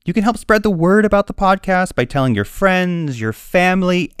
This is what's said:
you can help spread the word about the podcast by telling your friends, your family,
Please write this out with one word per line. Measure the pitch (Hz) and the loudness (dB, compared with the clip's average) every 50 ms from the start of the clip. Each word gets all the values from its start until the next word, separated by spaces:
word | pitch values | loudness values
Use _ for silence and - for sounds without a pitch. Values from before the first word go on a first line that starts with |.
| _ | _
you | - 175 | -4 -2
can | 226 202 | 0 0
help | 233 226 | 0 -2
spread | - - - 220 214 208 | -4 0 0 0 2 2
the | 214 | 0
word | 196 160 165 175 196 214 208 | 0 2 2 4 4 4 4
about | 208 202 202 202 | 4 2 0 0
the | - - | -2 -4
podcast | - 202 185 196 190 - - 190 185 185 - - | -2 2 2 2 0 0 -2 -2 -2 -2 -2 -2
by | - 123 | -4 -4
telling | 117 - 143 131 131 117 | -2 -2 0 0 2 0
your | 101 101 | 0 -2
friends, | - - - 196 190 185 185 180 180 175 170 160 147 131 117 | -4 -4 0 0 2 2 2 0 -2 -2 -4 -4 -6 -6 -4
your | 110 110 107 | -4 -6 -6
family, | - - - - 180 180 185 185 190 185 180 180 180 165 - - - | -6 -12 -2 0 0 2 2 2 0 0 0 0 0 -2 -4 -6 -4